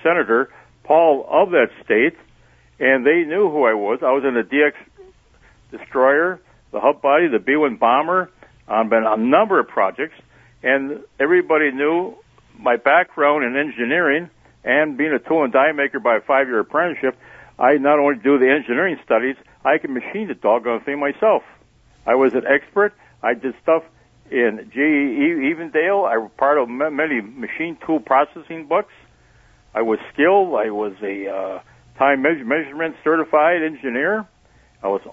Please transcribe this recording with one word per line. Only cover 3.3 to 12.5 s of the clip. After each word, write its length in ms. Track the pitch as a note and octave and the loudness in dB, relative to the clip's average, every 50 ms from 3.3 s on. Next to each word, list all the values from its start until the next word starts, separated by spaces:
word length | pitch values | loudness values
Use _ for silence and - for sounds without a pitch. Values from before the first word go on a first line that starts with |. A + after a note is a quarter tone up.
| E3 G3+ G#3 E3 | -2 0 0 0
who 140 | D3 D3 C3 | 0 2 2
I 100 | A2+ A2 | 2 2
was. 260 | G#2 G2+ G2+ B2 C3+ | 0 -2 -2 -2 -2
I 100 | - B2+ | 0 0
was 100 | C3 C#3 C3 | 0 0 0
in 100 | C3+ B2 | 0 -2
the 80 | A#2 | -2
D 200 | G#2 - C3 D3 D3 | -4 -2 0 0 0
X 120 | D3 - - - _ _ - - - _ _ _ _ _ _ _ _ _ _ _ - | 0 -2 -6 -20 _ _ -20 -20 -20 _ _ _ _ _ _ _ _ _ _ _ -20
destroyer, 720 | - - - - - C3 C3 C3+ C#3+ D3+ E3+ F#3 F3+ - _ _ _ _ _ _ | -18 -18 -12 -6 0 2 2 4 4 2 0 -2 -4 -8 _ _ _ _ _ _
the 80 | - G#2+ | -6 0
Hub 220 | A2+ C#3 D3 - | 0 0 0 2
Body, 260 | - C#3 C#3+ D#3+ F3 D#3 | 0 2 2 2 2 2
the 100 | A#2 G#2 | 0 -2
B 180 | - C3 C#3+ | 0 0 0
one 200 | D3+ D3+ C3+ A2+ | 2 0 0 0
bomber, 540 | - A#2+ A#2 B2 C#3 D#3 E3 F#3 F#3 F3+ - _ _ - _ _ _ _ - | 2 2 2 2 2 0 0 -2 -2 -4 -6 _ _ -20 _ _ _ _ -4
I've 200 | G#2+ A2+ A2+ G#2 | -2 -2 0 2
been 140 | A#2 A2+ A2 | 2 2 2
on 160 | A2 G#2+ A2 | 2 0 0
a 40 | A2+ | 0
number 340 | B2+ D3 F#3 A3+ G#3 F#3+ C#3+ | 2 2 2 2 2 0 0
of 100 | A#2 - | 0 0
projects, 460 | - A2+ G2 F#2+ - - D3+ D#3+ - - _ _ _ _ _ _ _ _ | -2 -2 -2 -2 -2 -6 -8 -10 -10 -18 _ _ _ _ _ _ _ _
and 380 | - B2+ C3+ C#3 C3+ C#3 D3 - - - _ - | -2 0 0 0 -2 -6 -10 -12 -14 -12 _ -2
everybody 520 | C#3 D#3 F#3 F3+ F3+ F3+ D#3+ D3+ D#3 C#3+ | 0 0 0 0 0 2 0 2 2 0
knew 420 | B2+ C3+ C#3+ D3+ E3 F3 F#3 - - - - _ _ _ _ _ | -2 -2 -2 0 0 -2 -4 -6 -10 -18 -20 _ _ _ _ _